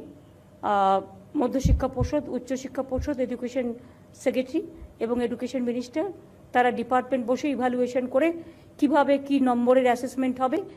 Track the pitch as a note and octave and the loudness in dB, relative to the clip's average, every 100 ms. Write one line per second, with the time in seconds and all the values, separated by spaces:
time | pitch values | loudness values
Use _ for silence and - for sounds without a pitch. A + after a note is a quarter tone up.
0 | - - - - - - - G3+ G3 G3 | -8 -20 -20 -20 -20 -6 0 2 4 2
1 | - - - D4 B3+ C4+ - - C4 B3+ | 0 -16 -8 -2 0 2 4 4 2 -2
2 | - D4 - B3 B3 C4 B3+ - C4+ B3+ | -2 -2 -2 -8 -6 -8 -6 -8 -4 -4
3 | D4 C4 B3+ B3 A#3+ C4+ A#3+ A#3 - - | -4 -2 -4 -4 -6 -4 -4 -6 -14 -20
4 | - - C#4 B3+ B3+ D#4+ - - - - | -20 -4 -2 0 -2 -4 -6 -12 -16 -6
5 | A3+ B3 A#3+ A#3+ B3+ C4 B3 B3 B3 D#4 | -2 0 -2 -4 -6 -4 -2 -4 -4 -4
6 | F#4+ - - - - B3 B3 A3 A#3+ B3+ | -4 -6 -18 -20 -2 2 2 2 0 0
7 | B3+ C4 A3+ B3+ D4+ A#3+ B3+ B3 B3 B3+ | 0 -2 0 -2 -2 0 0 0 -2 -2
8 | B3 C4 E4 E4+ - - - - C#4+ D4 | 0 2 2 0 -10 -20 -14 -2 2 4
9 | C#4 C#4 C#4 C#4 B3+ A#3+ B3 B3+ B3 A#3+ | 4 2 2 2 2 2 4 6 6 2
10 | B3+ C4 C4 B3+ C4 E4 F#4+ | -2 -4 -2 0 0 -2 -4